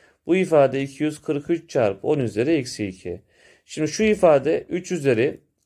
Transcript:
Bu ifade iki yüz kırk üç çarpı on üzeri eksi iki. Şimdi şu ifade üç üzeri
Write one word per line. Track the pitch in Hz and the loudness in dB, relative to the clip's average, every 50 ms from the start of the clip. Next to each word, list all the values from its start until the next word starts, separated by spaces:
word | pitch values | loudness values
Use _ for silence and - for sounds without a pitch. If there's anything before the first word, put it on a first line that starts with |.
| _ _ _ _ _ | _ _ _ _ _
Bu | 151 175 | -2 0
ifade | 190 185 - 160 147 139 131 131 135 | 0 0 2 4 4 4 4 2 -2
iki | 139 135 - - 151 | -6 -6 -6 -6 -6
yüz | 151 147 - | -6 -6 -6
kırk | - - 147 143 147 - | -6 -6 -6 -4 -4 -4
üç | 170 160 - - | -4 -4 -4 -4
çarpı | - 143 117 101 98 98 - | -2 0 0 0 0 -2 -2
on | - 156 143 | -2 -2 0
üzeri | 127 107 90 104 120 151 | -2 -2 -2 -2 0 0
eksi | 170 147 120 120 - - 107 | 0 0 -2 -4 -8 -8 -8
iki. | 95 92 - - 90 87 92 - _ _ _ _ _ _ _ _ | -8 -8 -10 -10 -10 -12 -12 -14 _ _ _ _ _ _ _ _
Şimdi | - - 156 156 | -14 -8 -6 -4
şu | 147 151 - 220 | -4 -2 0 2
ifade | 214 208 202 185 170 147 139 131 156 165 - - - | 2 2 4 6 6 6 4 4 0 -2 -2 -4 -6
üç | - - - - | -8 -8 -6 -6
üzeri | 185 165 139 139 120 107 123 151 - - _ _ _ _ _ | -6 -2 0 2 2 2 2 0 -2 -8 _ _ _ _ _